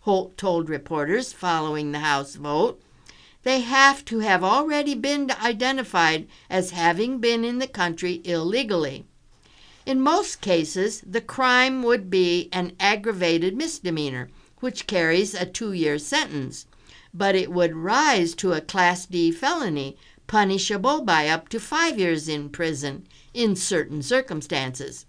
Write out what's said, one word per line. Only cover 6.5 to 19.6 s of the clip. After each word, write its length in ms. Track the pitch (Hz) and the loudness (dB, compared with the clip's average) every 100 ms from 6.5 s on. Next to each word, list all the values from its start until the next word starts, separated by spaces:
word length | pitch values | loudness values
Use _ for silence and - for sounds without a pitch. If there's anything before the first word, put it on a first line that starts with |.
| 190 185 | -2 -2
having 480 | 175 170 170 233 262 | 0 0 2 -2 0
been 260 | 233 233 | 0 0
in 140 | 233 247 | 0 -2
the 80 | 262 | -6
country 540 | 208 175 165 180 175 | -2 -2 -2 -4 -4
illegally. 800 | 180 170 165 226 240 185 147 135 - _ _ _ _ _ - - | -2 -2 0 -2 0 -2 -2 -6 -18 _ _ _ _ _ -20 -14
In 160 | - 262 | -2 0
most 400 | 269 349 - - | 2 2 0 -6
cases, 640 | 202 170 156 185 202 220 | 0 2 2 -2 -2 -4
the 160 | - 208 | -6 -6
crime 600 | 226 - 254 247 262 262 | -6 0 4 4 4 2
would 280 | 240 240 185 | 2 0 2
be 380 | 185 180 175 170 | 2 4 2 0
an 200 | 185 180 - | -4 -4 0
aggravated 760 | 196 214 208 196 175 165 175 214 | 0 2 -2 0 2 2 0 -2
misdemeanor, 760 | 320 - 180 160 143 127 123 - _ _ | -6 -4 -4 -2 -2 -4 -10 -14 _ _
which 260 | 254 247 - | -8 -6 -2
carries 480 | 190 165 170 202 | 0 4 4 2
a 120 | 190 180 | -2 -6
two-year 520 | - 220 185 156 147 | -6 -6 -2 0 0
sentence, 680 | 147 302 269 151 131 - - - - - - | 0 -2 -2 -4 -8 -10 -20 -20 -20 -20 -20
but 220 | 170 196 | -2 2
it 160 | 190 180 | 2 0
would 240 | 175 170 | 0 0
rise 600 | 160 170 240 302 233 170 - | 0 0 2 4 2 0 0
to 160 | 185 | -2
a 80 | 160 | -2
Class 440 | - 196 175 180 | -2 2 2 2
D 260 | - 180 165 | -4 0 0
felony, 640 | 165 262 339 | 2 -2 -2